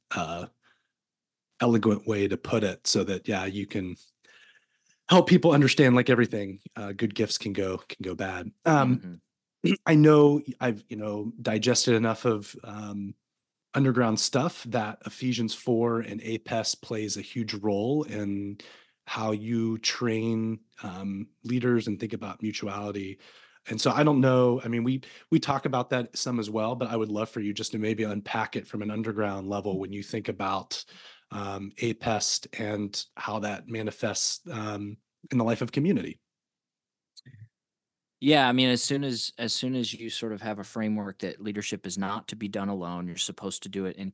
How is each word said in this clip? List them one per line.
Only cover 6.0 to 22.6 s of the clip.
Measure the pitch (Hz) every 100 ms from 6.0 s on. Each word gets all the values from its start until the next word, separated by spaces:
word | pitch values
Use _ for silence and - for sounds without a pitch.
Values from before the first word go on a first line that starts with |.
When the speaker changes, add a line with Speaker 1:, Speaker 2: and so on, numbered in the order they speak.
| 123
Speaker 1:
everything, | 120 117 107 98 95 - -
uh, | 101
good | 101 113 104
gifts | 104 -
can | 104
go, | 98 95 95
can | - -
go | 95 85
bad. | 92 90 87 - 165
Um, | 147 127 127
Speaker 2:
Mm-hmm. | - 85 _ _ _ _ 175
Speaker 1:
<clears throat> | 196 -
I | 151
know | 151 151 147 143 135 -
I've, | 127 104 -
you | 107
know, | 107 104 107 -
digested | 117 110 117 117 - 113
enough | 113 110 123
of, | 107 101 -
um, | - 104 104 101 101 - _ _ _ _ _ 139
underground | 135 123 117 110
stuff | - 131 165 - 123
that | 117 107 - -
Ephesians | - 131 120 113
four | - - 113 117 113
and | 110 104
apes | 113 113 - 117 107 -
plays | - 110 107 101
a |
huge | - 120 107 107
role | 104 101 117 151
in | 147 104 101 101 101 104 - - _ _ -
how | 113 110
you | 107 110 117 113 110
train, | - - 120 110 113 113 113 110 - -
um, | 98 90 98 98 113 _
leaders | 113 123 123 117 107
and | 95
think | 107
about | 104 104 -
mutuality. | 110 104